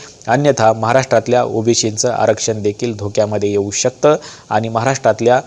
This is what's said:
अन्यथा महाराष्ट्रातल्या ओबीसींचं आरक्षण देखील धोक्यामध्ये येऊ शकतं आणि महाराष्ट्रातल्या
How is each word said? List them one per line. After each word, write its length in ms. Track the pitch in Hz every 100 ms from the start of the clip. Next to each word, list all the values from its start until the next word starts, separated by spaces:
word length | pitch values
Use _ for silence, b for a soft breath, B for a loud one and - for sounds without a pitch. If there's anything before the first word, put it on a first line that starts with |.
| B B -
अन्यथा 460 | 127 147 131 110
महाराष्ट्रातल्या 720 | 110 110 127 123 113 110 123
ओबीसींचं 680 | 120 113 113 117 113 107 123
आरक्षण 520 | 107 107 107 - 107
देखील 340 | 104 104 120 104
धोक्यामध्ये 540 | 101 107 104 104 104
येऊ 200 | 101 101
शकतं 460 | - 123 - 147 156 B B B
आणि 180 | 107 113
महाराष्ट्रातल्या 720 | 113 123 131 117 104 117 127